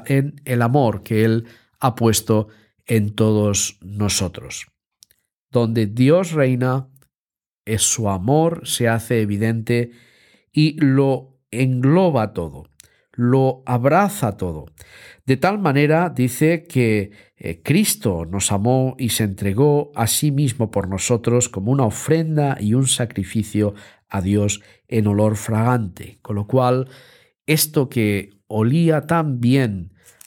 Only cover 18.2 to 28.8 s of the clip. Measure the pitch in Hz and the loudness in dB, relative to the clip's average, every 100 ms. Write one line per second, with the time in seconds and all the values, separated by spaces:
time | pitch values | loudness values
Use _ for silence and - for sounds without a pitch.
18.2 | 82 98 - 98 117 131 131 127 117 - | -6 -4 -2 0 2 0 0 -2 -4 -2
19.2 | 107 92 98 101 147 147 - - 113 - | -2 -4 -4 2 2 2 -2 -4 -2 -2
20.2 | 151 139 135 - 107 101 92 95 - 117 | -2 0 -2 -2 -4 -4 -4 -4 -2 -2
21.2 | 117 120 - 98 104 139 110 - - 160 | 0 0 -2 -4 -2 0 0 -2 -2 0
22.2 | 160 151 139 - 104 123 131 - 113 - | 0 -2 -2 -2 0 0 0 -2 -4 -6
23.2 | 92 113 104 104 104 104 - _ - 101 | -4 -4 -2 -2 -2 -4 -16 _ -10 -4
24.2 | 92 104 101 - - _ - 113 104 101 | 0 2 0 -4 -12 _ -4 0 2 2
25.2 | 107 104 - 110 120 123 98 - - - | 2 0 -2 0 2 0 -2 -10 -20 -16
26.2 | - 101 101 131 123 127 131 - - _ | -8 -6 -2 0 2 0 -4 -12 -20 _
27.2 | _ _ - 156 156 151 127 120 104 101 | _ _ -2 0 0 -2 0 0 0 0
28.2 | - _ - 110 117 160 | -6 _ -6 -2 0 2